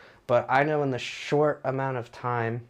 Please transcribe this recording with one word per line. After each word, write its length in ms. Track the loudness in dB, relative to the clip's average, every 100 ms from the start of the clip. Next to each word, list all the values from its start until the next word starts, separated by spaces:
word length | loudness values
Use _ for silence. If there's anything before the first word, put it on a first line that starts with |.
| -20 -12 0
but 180 | 2 4
I 140 | 2
know 200 | 4 2
in 80 | 0
the 80 | -2
short 640 | -6 -10 -2 2 2 0
amount 320 | -2 -2 -2 -4
of 160 | -8
time 480 | -8 -4 -2 -2 -4